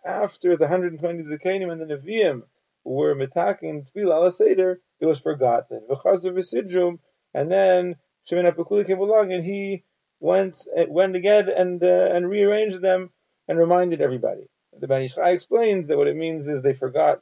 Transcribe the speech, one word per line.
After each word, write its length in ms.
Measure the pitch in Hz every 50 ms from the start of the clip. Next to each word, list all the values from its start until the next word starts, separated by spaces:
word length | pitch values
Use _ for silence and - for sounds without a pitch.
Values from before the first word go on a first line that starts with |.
| -
after 520 | - 185 - 208 196 - - - 180 175 156
the 100 | 156 143
hundred 240 | 175 185 180 175
and 80 | 165 151
twenty 240 | 151 170 170 170 160
zekenim 480 | 147 151 151 - 185 190 196 190 175
and 80 | 165 165
the 160 | 160 156 151
neviim 480 | 139 135 170 214 226 208 170 139 120 110 _ _ _ _ _ _ _ -
were 300 | - 131 135 151 151 147
mitaking 760 | 139 135 135 - 170 175 - 196 - - 160 156 151 139 -
tefillah 320 | - 196 208 185 160 156 170
al 80 | 180
seder, 480 | 175 - 214 214 190 190 185 185 185 185 _ _ _ -
it 60 | 156
was 140 | 160 156 143
forgotten. 640 | - 156 151 143 127 123 117 117 - - 117 113 110 113
V'chazer 420 | 139 135 - 185 190 180 170 185 180
v'sidrum, 680 | 185 180 - - 240 233 190 175 180 180 175 175 170 _ _ _ _ _ _ -
and 180 | 139 143 160
then 460 | 180 196 196 190 185 180 180 180 170 - _ _ _ _ _
Shimon 200 | - 175 175 180
HaPakuli 420 | 175 170 165 170 - 208 208 202 185
came 120 | 190 185
along 340 | 196 202 220 220 214 185 185
and 100 | 180 165
he 400 | 180 202 202 196 196 196 180 _ _ _ _ _ _ _ _
went, 360 | - 156 180 190 196 190 170 - - - - - 170 -
went 280 | 147 170 190 190 185
again 340 | 180 175 202 214 214 202 185
and, 340 | - - 185 180 180 175 175
uh, 260 | 180 180 180 185 175
and 180 | 165 175 175 180
rearranged 520 | 196 208 202 202 208 214 220 214 190 185
them 300 | 180 190 185 185 185 180 _ _ _ _ _ _ _ -
and 120 | 160 165
reminded 420 | 170 165 175 180 180 180 165 151
everybody. 460 | 147 135 127 123 - 110 101 - - - _ _ _ _ _ -
The 100 | 135 135
Ben 160 | 135 135 131
Ish 120 | 131 -
Chai 140 | 160 156 175
explains 560 | 185 180 - - - 233 233 220 202 190 165 147
that 100 | 151 143
what 100 | 147 143
it 80 | 147
means 320 | 156 165 165 160 160 143 143
is 140 | 151 135
they 120 | 131 139 135
forgot 480 | 131 131 131 123 147 156 151 143 139